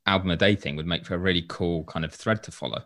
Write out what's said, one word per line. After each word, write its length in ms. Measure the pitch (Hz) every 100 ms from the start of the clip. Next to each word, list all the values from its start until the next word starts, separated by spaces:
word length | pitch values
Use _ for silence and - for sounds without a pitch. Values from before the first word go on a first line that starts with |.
| -
album 260 | 98 92
a 40 | 80
day 180 | 101 104
thing 200 | 73 76
would 100 | 82
make 200 | 85 -
for 100 | 87
a 20 |
really 280 | 92 87 82
cool 360 | - 87 85 82
kind 200 | 85 80
of 80 |
thread 300 | - 127 107
to 80 | -
follow 320 | - 62 -